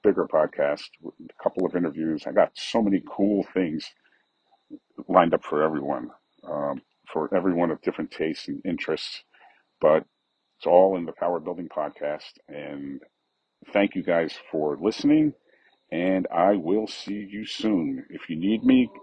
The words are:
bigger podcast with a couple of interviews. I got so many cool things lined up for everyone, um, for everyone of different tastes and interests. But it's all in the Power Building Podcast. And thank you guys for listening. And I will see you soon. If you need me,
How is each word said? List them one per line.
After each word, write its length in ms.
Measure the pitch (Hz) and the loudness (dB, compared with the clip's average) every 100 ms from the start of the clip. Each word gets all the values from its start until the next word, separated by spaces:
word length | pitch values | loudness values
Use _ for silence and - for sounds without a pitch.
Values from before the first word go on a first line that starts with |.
bigger 240 | 104 92 78 | 2 2 2
podcast 640 | 80 73 - 71 73 - _ | 2 2 0 -2 -2 -8 _
with 140 | 82 - | -18 -16
a 220 | 80 - | -20 -6
couple 220 | - - 90 | -4 -2 -2
of 100 | 87 | 0
interviews. 480 | 85 78 80 76 - | -2 -2 -4 -4 -2
I 60 | |
got 200 | - 80 - | 2 2 0
so 260 | - 117 | -4 0
many 220 | 101 95 - | 2 0 -2
cool 380 | - 101 101 - | 0 2 2 0
things 320 | 92 87 78 - _ _ _ _ _ _ _ - - _ - - | -2 -2 -4 -8 _ _ _ _ _ _ _ -20 -20 _ -14 4
lined 260 | 92 82 | 6 6
up 100 | 80 | 2
for 200 | - 76 | 0 0
everyone, 480 | 78 76 69 67 60 - _ _ - | 2 0 -4 -6 -8 -16 _ _ -8
um, 340 | 73 71 67 - _ - | -4 -4 -6 -12 _ -8
for 220 | 80 78 | -6 -2
everyone 380 | 95 92 85 85 | 0 2 2 0
of 100 | 76 | -2
different 300 | 90 - 80 | -4 -4 -6
tastes 360 | - 80 76 - | -4 -4 -4 -8
and 140 | - 92 | -8 -6
interests. 580 | 82 - 78 - - _ _ - _ _ - | -4 -2 -4 -6 -14 _ _ -20 _ _ 0
But 240 | 80 78 - _ _ _ _ - | 4 4 2 _ _ _ _ -6
it's 100 | 80 | 4
all 300 | 90 95 92 | 6 6 2
in 80 | 80 | -4
the 80 | |
Power 260 | - 87 85 | -4 -4 -4
Building 300 | 80 87 82 | -6 -8 -8
Podcast. 640 | - 73 - 73 76 - - - | -6 -6 -6 -8 -8 -12 -20 -18
And 540 | 73 73 71 69 67 _ _ _ _ _ _ - | -14 -12 -12 -12 -12 _ _ _ _ _ _ -4
thank 220 | 101 101 92 | 0 0 0
you 80 | |
guys 320 | 85 85 80 - - | 0 0 0 -6 -8
for 260 | 80 76 71 | -4 -2 -2
listening. 540 | 95 - 143 156 151 - _ _ _ _ - | -2 0 2 4 2 -2 _ _ _ _ -8
And 360 | 85 92 95 - | -2 0 0 0
I 240 | 85 92 101 | 2 4 2
will 280 | 80 107 107 | 2 0 -2
see 420 | - - 104 98 | -8 -10 -10 -8
you 180 | 104 107 | -10 -10
soon. 600 | - 110 95 73 65 - | -4 0 0 0 -6 -10
If 200 | 82 - | -14 -10
you 60 | 80 | -4
need 280 | 98 110 | -2 0
me, 280 | 123 127 117 - | 4 4 4 -4